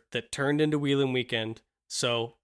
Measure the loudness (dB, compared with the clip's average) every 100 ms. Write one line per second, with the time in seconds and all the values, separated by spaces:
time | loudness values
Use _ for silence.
0 | -8 -8 -6 -2 0 2 2 2 2 2
1 | 2 0 -2 -4 -4 -8 _ _ -12 -4
2 | 0 0 -2 -8